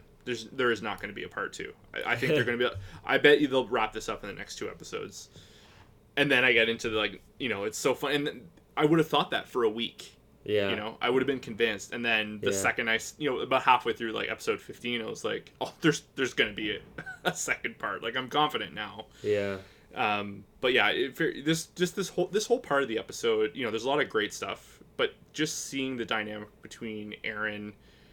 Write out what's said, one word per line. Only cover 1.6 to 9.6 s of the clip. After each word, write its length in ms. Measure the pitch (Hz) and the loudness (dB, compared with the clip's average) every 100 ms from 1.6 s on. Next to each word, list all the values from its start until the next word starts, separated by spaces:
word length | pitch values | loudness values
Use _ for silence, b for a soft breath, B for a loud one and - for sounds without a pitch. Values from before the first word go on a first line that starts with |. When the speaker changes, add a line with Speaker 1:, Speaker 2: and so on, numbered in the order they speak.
| - - - | -10 -12 -10
Speaker 1:
I, 180 | - - | -6 -2
I 40 | 120 | 0
think 180 | 131 | 2
they're 100 | 151 | 2
Speaker 2:
<laughs> 0 | |
Speaker 1:
gonna 140 | 120 120 | 2 0
be, 100 | 123 98 B B | 0 -2 B B
I 140 | - 131 | 0 6
bet 220 | 147 147 | 8 8
you 80 | 143 | 6
they'll 180 | 131 110 | 2 2
wrap 260 | 120 110 | 0 0
this 160 | 110 - | -4 -6
up 140 | 101 | -8
in 60 | 104 | -8
the 60 | 98 | -10
next 200 | 101 - | -10 -8
two 120 | 101 | -8
episodes." 600 | 87 85 92 98 - - B B B B B B - _ - | -10 -10 -10 -10 -14 -18 B B B B B B -20 _ 0
And 140 | 143 | 4
then 140 | 127 | 6
I 80 | 127 | 6
get 160 | 113 113 | 6 6
into 220 | 117 117 | 2 0
the, 80 | 107 | 0
like, 240 | 104 80 - - | 0 -4 -16 -6
you 100 | 131 | -2
know, 160 | 98 | -2
it's 140 | 107 - | -2 0
so 160 | 143 | 0
fun. 180 | 123 139 | 2 0
And 140 | 147 147 | 0 -2
then 140 | 123 98 - _ - | -6 -14 -20 _ 2
I 80 | |
would 140 | 151 165 | 6 6
have 100 | 151 | 6
thought 220 | 151 180 | 4 2
that 180 | 110 - | -2 -2
for 160 | 127 | 2